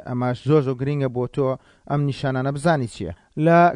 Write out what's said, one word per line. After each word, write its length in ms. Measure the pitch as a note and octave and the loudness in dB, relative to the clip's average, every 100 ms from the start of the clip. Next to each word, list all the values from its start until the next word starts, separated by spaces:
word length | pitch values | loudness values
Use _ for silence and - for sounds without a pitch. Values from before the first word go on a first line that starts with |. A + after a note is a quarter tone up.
ئەماش 340 | - B2 B2 A#2+ | -6 -4 -4 -4
زۆر 200 | C3 D3+ | 2 2
زۆر 140 | C3 B2+ | 2 -2
گرنگە 300 | C3+ D3 C3+ | -4 -2 -4
بۆ 160 | B2 B2 | -4 -4
تۆ 200 | C#3+ C3 B2+ _ _ - | -2 -2 -4 _ _ -6
ئەم 140 | C#3+ | -2
نیشانانە 480 | C#3+ - C3+ C3 C3+ | -2 -2 -4 -2 -4
بزانی 360 | C#3+ E3 D3+ A#2 | -2 0 0 -2
چییە. 240 | - E2+ - _ D3+ | -6 -10 -10 _ 0
لە 220 | D#3+ E3+ F3 | 4 6 6